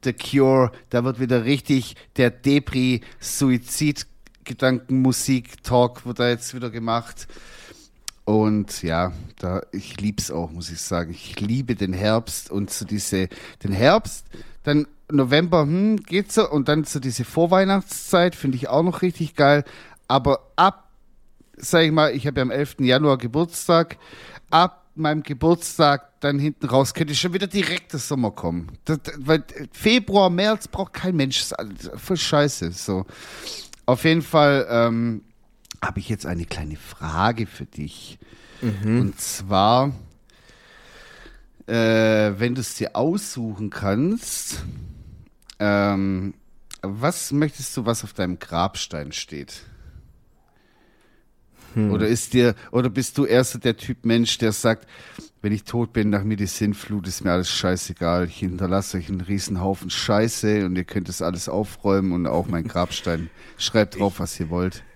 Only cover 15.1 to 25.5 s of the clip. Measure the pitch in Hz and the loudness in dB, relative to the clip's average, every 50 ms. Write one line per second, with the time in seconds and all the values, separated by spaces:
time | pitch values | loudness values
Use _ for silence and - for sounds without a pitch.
15.1 | 151 143 135 123 139 151 175 175 165 170 151 143 160 180 196 214 220 208 - - | 2 2 2 4 4 2 4 4 4 4 4 4 2 2 2 2 2 0 -2 -2
16.1 | - 190 202 - - - 214 156 147 151 135 131 147 160 151 - - 151 127 131 | -2 -2 -2 0 2 2 2 4 2 0 2 2 2 0 0 -2 -4 -6 -4 -4
17.1 | 120 - 123 - - - 165 170 180 185 196 190 196 196 190 - - - - - | -4 -4 -6 -4 2 2 4 4 6 4 4 4 2 0 -2 -4 -10 -12 -6 0
18.1 | - 180 175 180 175 - - 139 131 127 127 139 120 143 165 - 185 - - 180 | 2 2 2 2 0 -2 -4 -4 -4 -4 -4 0 0 2 2 2 0 0 -2 -2
19.1 | 170 - 170 151 - - 147 139 147 147 143 - - - - - - _ _ _ | -2 -2 -8 -8 0 4 6 6 6 4 2 -2 -10 -20 -20 -20 -20 _ _ _
20.1 | 127 135 120 139 139 - - _ _ - 170 190 196 - _ _ _ _ _ _ | 0 2 4 4 2 2 0 _ _ 4 4 4 4 0 _ _ _ _ _ _
21.1 | _ _ _ _ _ _ _ _ _ - - - - 170 160 160 156 160 151 151 | _ _ _ _ _ _ _ _ _ -14 -6 2 4 4 4 4 4 4 4 4
22.1 | 120 143 120 147 135 135 127 127 117 135 147 135 - - 139 123 127 131 151 147 | 2 0 -4 -4 -2 0 -2 0 0 -2 -4 -4 -4 -2 2 4 4 4 6 4
23.1 | 139 123 117 120 113 147 170 165 - - - - 170 165 170 160 - - - - | 2 2 0 -4 -2 -2 -2 -2 -4 -10 0 2 4 4 4 2 -4 -20 -20 -20
24.1 | - - - - - - - - - 160 175 185 - - _ _ _ - 160 151 | -20 -20 -20 -20 -20 -20 -10 2 4 4 4 4 0 -8 _ _ _ -2 0 0
25.1 | 156 156 147 - 147 123 - 160 | 0 0 -2 -6 -6 0 4 4